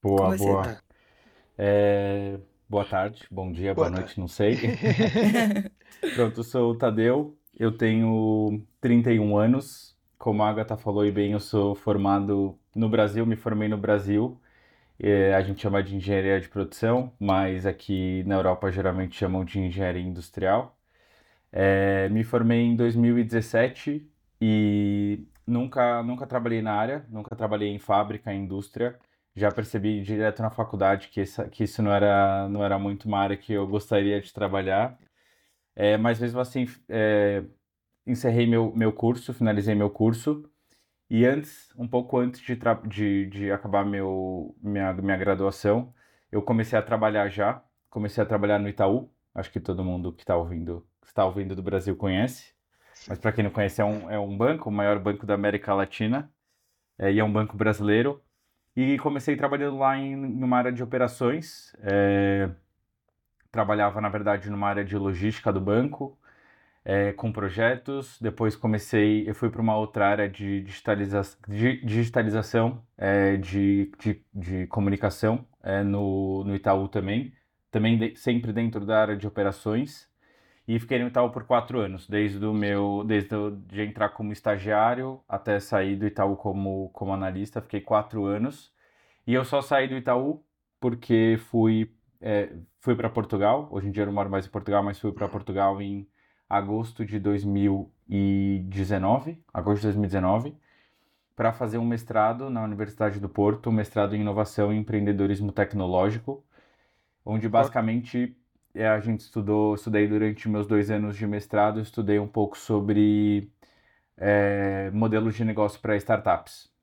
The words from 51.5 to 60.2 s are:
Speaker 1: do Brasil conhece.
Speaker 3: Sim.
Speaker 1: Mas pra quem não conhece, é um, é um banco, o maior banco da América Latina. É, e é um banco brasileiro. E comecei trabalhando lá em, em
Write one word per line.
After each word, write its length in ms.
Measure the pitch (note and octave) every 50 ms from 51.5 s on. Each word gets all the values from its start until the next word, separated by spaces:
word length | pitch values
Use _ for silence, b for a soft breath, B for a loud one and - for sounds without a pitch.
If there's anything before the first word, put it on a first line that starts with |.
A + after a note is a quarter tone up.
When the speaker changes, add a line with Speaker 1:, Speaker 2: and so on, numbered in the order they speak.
| F#2+
Speaker 1:
do 80 | F#2 F#2
Brasil 320 | G2 F#2+ F#2+ F2+ G2+ F#2
conhece. 580 | - - G2 F#2 F#2+ A2+ B2+ B2 - - - _ _ _ _ B B B B B
Speaker 3:
Sim. 120 | B B -
Speaker 1:
Mas 100 | G2+ -
pra 100 | - A2+
quem 140 | G#2+ A#2 G#2+
não 80 | G2+ -
conhece, 280 | - G#2 G2 - -
é 40 | G#2+
um, 260 | G#2 G#2+ G#2+ F#2+ E2+
é 80 | G#2+ G#2
um 180 | G2+ G2+ G2+
banco, 320 | G2 A#2 C3 D#3 D#3+ - A#2
o 40 | G#2
maior 260 | G#2 G2+ G2+ G#2 G2+
banco 260 | F#2 G#2 G#2 G2+ -
da 100 | G#2 G#2
América 380 | G2+ G2+ G#2 G2+ G2+ - - G2
Latina. 560 | F#2+ G2 F#2+ - - A2 G#2+ A#2+ C#3 D3 D3 _ _ _ _ _ _ _ _ _ _ _ _ _ _
É, 140 | G2 G2 G2
e 80 | G#2+
é 40 | A2
um 80 | G#2+ G2+
banco 240 | G#2+ G#2+ G#2+ -
brasileiro. 640 | G2+ G#2+ G#2+ G#2+ G2+ G2+ G#2 G#2 A2 A#2+ C#3 C#3+ C#3+ _ _ _ _ _ _ _ _ _ _ _
E 200 | B2+ C3 C3+ C#3 C3
comecei 380 | - D3+ C#3+ C#3 C3+ - D3
trabalhando 420 | C#3+ D3 C#3 C#3 C#3+ C#3+ C#3+ C#3 C3+
lá 200 | C3+ C3+ C3+ C3+
em, 140 | C3+ C3+ C3+
em 320 | C#3